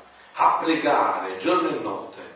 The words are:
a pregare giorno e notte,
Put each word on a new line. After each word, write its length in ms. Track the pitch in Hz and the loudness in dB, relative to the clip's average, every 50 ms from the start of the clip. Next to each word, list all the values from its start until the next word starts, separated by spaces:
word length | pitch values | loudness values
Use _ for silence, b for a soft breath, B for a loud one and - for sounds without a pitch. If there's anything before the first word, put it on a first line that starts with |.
| B B B B B B B | B B B B B B B
a 240 | - 165 165 165 165 | 2 4 4 4 2
pregare 760 | 165 165 156 143 143 147 139 123 135 135 - - 120 - 95 | 2 0 0 2 2 2 2 4 2 0 0 -2 -6 -8 -8
giorno 320 | - - 165 175 - - - | -4 0 2 2 2 2 0
e 120 | - - | -2 -4
notte, 400 | - 104 98 - - - - - - - B | -4 -6 -6 -8 -10 -12 -16 -16 -18 -18 B